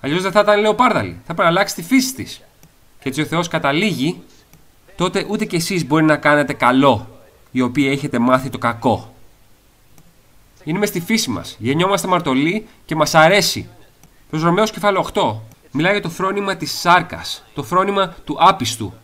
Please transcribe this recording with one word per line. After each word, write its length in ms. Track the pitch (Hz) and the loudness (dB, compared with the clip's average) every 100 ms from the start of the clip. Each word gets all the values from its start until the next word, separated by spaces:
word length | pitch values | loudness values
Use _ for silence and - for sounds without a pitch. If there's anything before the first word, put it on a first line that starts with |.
Αλλιώς 220 | 131 165 | -2 -2
δεν 100 | 190 | 0
θα 80 | 190 | 2
ήταν 200 | 208 208 | 4 4
λεοπάρδαλη, 520 | 214 214 247 196 98 | 2 2 2 2 -4
θα 220 | 85 - | -8 -12
πρέπει 60 | 165 | 0
να 60 | 180 | 2
αλλάξει 280 | 170 202 | 2 0
τη 80 | - | -4
φύση 320 | 170 262 262 | 0 0 0
της. 260 | - - - - _ - _ _ - | -6 -12 -12 -20 _ -20 _ _ -10
Και 80 | - | -8
έτσι 120 | 143 | -4
ο 40 | |
Θεός 240 | 151 160 170 | -4 -2 -2
καταλήγει, 720 | 160 139 147 208 139 135 175 - - _ - _ _ _ - | -2 -2 0 0 0 -2 -4 -12 -20 _ -20 _ _ _ -4
τότε 300 | 180 196 - | -2 -2 -4
ούτε 160 | 214 | -4
κι 120 | 214 170 | -2 -2
εσείς 300 | 165 190 156 | -2 -4 0
μπορεί 180 | 151 | 2
να 120 | 156 147 | 4 2
κάνετε 360 | 147 147 143 | 4 2 2
καλό, 560 | 143 123 131 139 110 - - - _ _ | 0 2 6 4 4 -2 -20 -20 _ _
οι 100 | 127 | -2
οποίοι 280 | 123 131 139 | -2 0 0
έχετε 280 | 139 143 123 | 0 -4 0
μάθει 300 | 120 127 131 | 2 2 0
το 100 | - | -4
κακό. 560 | 120 113 131 104 - - - _ _ _ _ _ _ - - _ _ _ _ _ | -4 -2 0 -2 -4 -20 -20 _ _ _ _ _ _ -20 -20 _ _ _ _ _
Είναι 140 | - - | -6 -2
μες 100 | 202 | -2
στη 120 | 180 | -4
φύση 300 | 170 220 - | -2 -2 -2
μας. 260 | 98 - - | -6 -8 -8
Γεννιόμαστε 480 | 110 147 185 196 190 | -2 0 2 0 0
αμαρτωλοί 600 | 180 170 131 151 208 - _ | 0 0 0 0 -2 -8 _
και 100 | - | -8
μας 200 | 156 151 | -2 2
αρέσει. 540 | 165 160 202 180 - 107 - - _ - _ _ | 6 6 6 2 -4 -10 -18 -20 _ -20 _ _
Προς 120 | 160 | -2
Ρωμαίους 280 | 165 180 214 | 2 2 2
κεφάλαιο 300 | 208 202 190 | 0 -2 0
οκτώ 420 | 160 - 156 107 - - _ | -2 -2 -2 -4 -12 -20 _
μιλάει 220 | 131 170 | -2 0
για 100 | 208 | 0
το 80 | 180 | -4
φρόνημα 460 | 165 190 202 202 185 | -4 -4 -4 -4 -6
της 240 | 147 - | -8 -4
σάρκας, 640 | 180 175 165 - - - - | 2 2 2 -10 -12 -14 -14
το 80 | - | -12
φρόνημα 520 | 139 180 202 202 190 - | -2 0 0 0 -2 -6
του 120 | - 147 | -10 2
άπιστου 540 | 170 190 113 - 101 - | 4 4 -4 -6 -10 -12